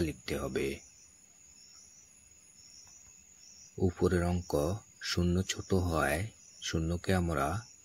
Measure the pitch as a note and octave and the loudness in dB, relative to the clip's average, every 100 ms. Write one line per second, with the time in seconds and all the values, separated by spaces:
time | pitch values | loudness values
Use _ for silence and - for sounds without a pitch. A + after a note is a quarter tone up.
0 | E2 C#2+ - - - - - - - - | 0 -2 -6 -4 -2 -2 -2 -4 -12 -20
1 | - - - - - - - - - - | -20 -20 -20 -20 -20 -20 -20 -20 -20 -20
2 | - - - - - - - - - - | -20 -20 -20 -20 -20 -20 -20 -20 -20 -20
3 | - - - - - - - - F#2+ - | -20 -20 -20 -20 -20 -20 -14 -2 -2 2
4 | F2+ F2 F2 F2+ F2 D2 D2+ G#2+ - - | 2 4 2 0 0 0 0 -2 -8 -10
5 | - - F2 F2+ F#2 - - F#2+ F2 D#2+ | -4 0 2 2 0 -4 0 2 2 2
6 | C#2 D2+ G#2+ - - - - E2+ E2 F2 | 2 2 -2 -8 -20 -12 -4 -2 0 0
7 | - F#2 E2+ D2+ C#2 F#2+ - - | 2 2 2 2 0 -2 -6 -12